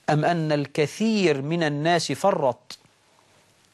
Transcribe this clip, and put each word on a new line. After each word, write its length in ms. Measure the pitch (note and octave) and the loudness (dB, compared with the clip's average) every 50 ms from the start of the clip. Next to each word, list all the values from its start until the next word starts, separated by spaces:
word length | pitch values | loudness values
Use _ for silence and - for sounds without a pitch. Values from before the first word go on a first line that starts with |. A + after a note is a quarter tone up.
| _ - | _ 0
أم 140 | D3+ D3 D3+ | 0 2 2
أن 280 | E3 F3 E3 D#3 D3+ | 2 0 0 0 0
الكثير 920 | D3+ D3 C#3+ - - E3 D3 C#3 - - G#3+ A3+ A3 G#3 F#3 D#3+ C#3+ C3+ | -2 -2 -2 -2 -2 -2 -2 -2 -2 -2 -2 0 2 2 2 2 2 0
من 200 | C3+ D3+ E3+ F3 | -2 -2 -2 0
الناس 500 | D#3+ D3 D3 C#3+ D3+ E3 F3 - - - | 0 0 -2 0 0 2 2 2 0 -2
فرط؟ 680 | C#3 - - G3 F#3+ E3 C#3+ B2+ - - _ - - - _ _ _ _ _ _ _ _ _ _ _ _ _ _ _ _ _ _ | -4 0 0 0 2 2 0 0 -2 -4 _ -20 -20 -20 _ _ _ _ _ _ _ _ _ _ _ _ _ _ _ _ _ _